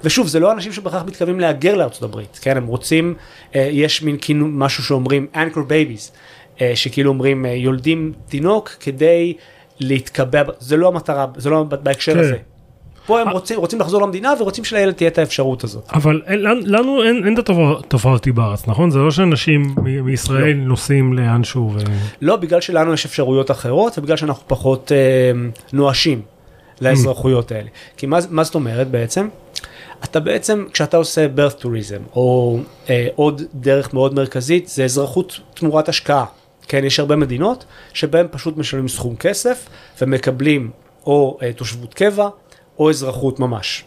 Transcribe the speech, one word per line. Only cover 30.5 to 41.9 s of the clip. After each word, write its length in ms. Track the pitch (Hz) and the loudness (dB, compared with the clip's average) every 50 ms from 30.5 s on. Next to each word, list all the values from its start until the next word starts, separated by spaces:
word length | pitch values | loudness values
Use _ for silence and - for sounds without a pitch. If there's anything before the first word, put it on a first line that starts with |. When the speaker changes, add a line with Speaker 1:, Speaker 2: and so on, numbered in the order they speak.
| 214 208 196 - - | -2 -2 -2 -6 -4
Speaker 1:
כשאתה 240 | - 151 147 - | -4 -2 2 2
עושה 300 | 165 160 156 - 160 156 151 135 | 2 2 2 0 0 0 0 2
birth 260 | 135 147 143 117 - - | 2 0 0 0 -2 -6
tourism, 540 | 123 117 113 104 98 101 101 101 - - | -6 -4 -4 -6 -8 -10 -10 -12 -6 -2
או, 420 | 123 123 127 127 127 123 120 117 120 - - - - - - | 0 2 4 4 4 2 2 0 -2 -4 -8 -16 -20 -4 -2
אה, 160 | 127 120 120 123 - | 0 0 0 -2 0
עוד 280 | - 147 151 147 139 156 170 - | 2 0 0 0 -2 -10 -12 -12
דרך 400 | 135 123 139 135 143 135 - - | -10 -4 0 0 0 0 -2 -2
מאוד 200 | 131 131 135 139 | 0 0 0 0
מרכזית, 540 | 139 135 123 - 135 123 135 170 180 175 - | -2 -4 -2 -4 -8 -2 0 0 0 0 -4
זה 160 | - - 131 | -4 -2 -2
אזרחות 560 | 127 123 143 139 131 123 180 180 - - - - - - | 0 0 -2 -2 -2 -2 -4 -4 -4 -10 -18 -18 -20 -10
תמורת 340 | - 170 156 147 156 156 - | -4 -2 2 2 2 2 0
השקעה. 360 | 165 - - - 143 143 123 104 - _ _ _ _ _ _ - | -2 -4 -2 0 0 0 0 -2 -8 _ _ _ _ _ _ -4
כן, 160 | - 139 135 | -2 0 0
יש 160 | 139 135 - | 0 0 0
הרבה 160 | 147 143 151 | 2 2 2
מדינות 480 | 147 151 131 123 123 160 208 254 254 - - - - - - - | 2 2 0 -2 -2 0 -2 -2 -4 -8 -20 -20 -20 -20 -14 -8
שבהן 320 | - - 151 143 165 175 170 | -6 -4 0 2 2 2 2
פשוט 260 | - 139 - 165 156 | -2 -8 -8 -8 -6
משלמים 320 | 151 147 - - 135 131 131 | -4 -6 -4 -4 -4 -4 -4
סכום 280 | - - 127 123 117 | -6 -6 -6 -6 -8
כסף, 520 | - - 175 202 - - 247 254 254 - - - - - - _ - | -2 -2 -2 -2 0 -2 -2 -2 -2 -6 -20 -20 -20 -20 -20 _ -4
ומקבלים 720 | 127 131 135 127 - 131 127 127 135 151 151 143 123 113 120 - _ _ _ _ - | -2 0 0 0 0 -2 -2 0 0 2 2 0 0 -6 -12 -16 _ _ _ _ -2
או, 320 | - 143 147 143 131 - - 131 | 0 2 2 2 2 0 -4 -8
אה, 100 | 120 117 | -8 -8
תושבות 420 | - - 113 - 120 120 117 | -8 -10 -10 -10 -12 -14 -16